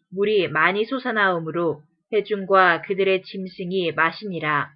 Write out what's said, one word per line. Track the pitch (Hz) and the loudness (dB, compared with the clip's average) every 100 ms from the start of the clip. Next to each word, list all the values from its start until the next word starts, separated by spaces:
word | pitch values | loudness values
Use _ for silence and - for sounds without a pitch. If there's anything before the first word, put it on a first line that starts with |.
| _ | _
물이 | 185 202 214 165 | -2 2 2 2
많이 | 156 165 196 220 | 2 2 2 -2
솟아나오므로 | 269 247 220 202 175 160 160 170 - _ _ - | -4 -4 0 0 0 -2 -2 -2 -4 _ _ -4
회중과 | 214 202 208 185 190 180 165 | -2 -2 -4 2 4 6 4
그들의 | - 190 190 190 | 0 0 2 0
짐승이 | 185 196 185 - 175 190 170 | -2 -10 -10 -10 -6 -2 -2
마시니라. | 151 165 165 214 175 151 147 135 | 0 -2 -2 -8 -6 -2 -2 -4